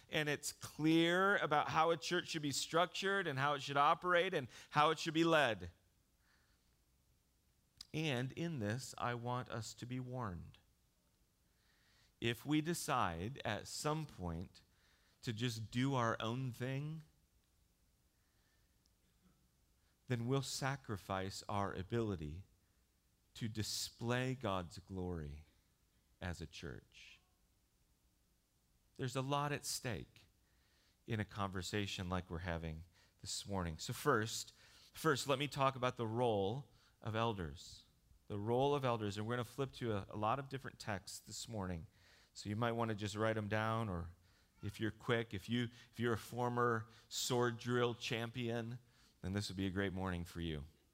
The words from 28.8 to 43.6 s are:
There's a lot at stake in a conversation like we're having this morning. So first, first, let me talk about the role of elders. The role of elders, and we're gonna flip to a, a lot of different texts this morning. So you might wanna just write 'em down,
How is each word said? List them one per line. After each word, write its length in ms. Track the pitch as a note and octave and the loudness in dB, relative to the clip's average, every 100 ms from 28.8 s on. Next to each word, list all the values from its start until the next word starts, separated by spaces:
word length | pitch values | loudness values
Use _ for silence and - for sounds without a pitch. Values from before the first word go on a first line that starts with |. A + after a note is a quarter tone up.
| _ - | _ -6
There's 180 | C3 C3+ | -4 -2
a 60 | |
lot 300 | C3 C#3+ D3 | 0 0 0
at 140 | C#3+ - | -2 -4
stake 560 | - B2+ F2+ - - - _ _ _ _ _ _ _ - | -4 -4 -4 -8 -16 -20 _ _ _ _ _ _ _ -4
in 120 | A2 | -2
a 60 | G2+ | -2
conversation 840 | G#2+ G2 F#2 F2 G#2+ G2 - F2+ | -2 -2 -2 -2 -2 -2 -4 -2
like 140 | F#2 - | -2 -2
we're 100 | E2+ | -4
having 380 | F#2 E2 E2 D#2 E2+ - - _ | -2 -2 -4 -8 -12 -20 -20 _
this 240 | - - G2+ | -8 -8 -4
morning. 280 | G2 E2+ D#2 | -2 -2 -4
So 160 | - | -6
first, 600 | B2+ D3+ A#2+ A2+ - - - - - - | 0 4 4 2 -4 -8 -16 -20 -20 -20
first, 340 | - D#3+ C3 - | 0 2 2 2
let 100 | C3 | 2
me 100 | D3 | 0
talk 280 | C#3+ C3+ B2+ | 2 2 2
about 220 | B2 B2 | -2 0
the 100 | A2+ | 0
role 580 | A2+ B2 G#2 G2 B2+ C#3 - - - | 2 4 4 2 0 -6 -20 -20 -10
of 120 | A2 G#2+ | -4 0
elders. 680 | A#2 G2+ D#2+ F2 - - - _ _ - - | 0 0 -4 -8 -14 -18 -20 _ _ -20 -8
The 100 | G#2 | -4
role 360 | G#2+ A#2+ C#3 | 2 4 4
of 120 | C#3+ C3 | 2 2
elders, 320 | A#2 G#2 G2 | 0 0 -2
and 100 | G#2+ | -2
we're 60 | A#2+ | -2
gonna 80 | |
flip 300 | A#2 - C3 - | -4 -4 -6 -4
to 140 | A#2+ | -2
a, 120 | G#2 - | -2 -4
a 60 | G#2+ | -2
lot 220 | G#2+ C3 | 0 0
of 100 | C#3 | -4
different 300 | C3+ - - | -8 -10 -10
texts 420 | - G2 - - - | -6 -4 -6 -14 -12
this 200 | G#2+ - | -10 -6
morning. 380 | A2 F#2 E2+ - _ - - _ | -4 -2 -4 -8 _ -20 -20 _
So 160 | - G2+ | -10 -4
you 60 | G#2 | 0
might 160 | A#2+ | 0
wanna 240 | A#2 A2+ G#2 | 2 0 0
just 200 | G#2+ G#2+ | -2 0
write 220 | A2 A2 | 0 2
'em 100 | G#2 | 0
down, 420 | A2 | 0